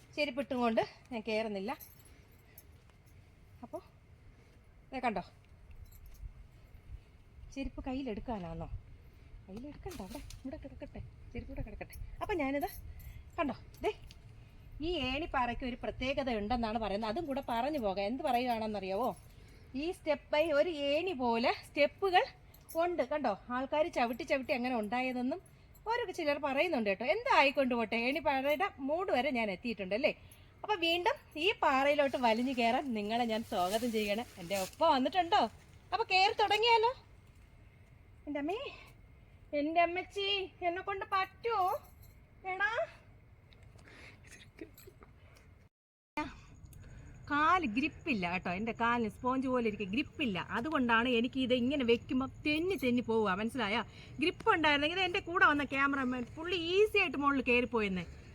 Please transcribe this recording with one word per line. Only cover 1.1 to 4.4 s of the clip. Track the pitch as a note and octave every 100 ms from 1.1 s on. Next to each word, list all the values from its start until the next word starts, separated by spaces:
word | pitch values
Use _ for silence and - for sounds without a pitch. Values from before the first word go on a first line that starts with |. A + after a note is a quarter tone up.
ഞാൻ | A#3+ G#3+
കയറുന്നില്ല. | G#3+ A3+ G3+ G3 D4 - - - - - - - - - - - - - - - - - -
അപ്പോൾ | A#3 E4+ - - - - - -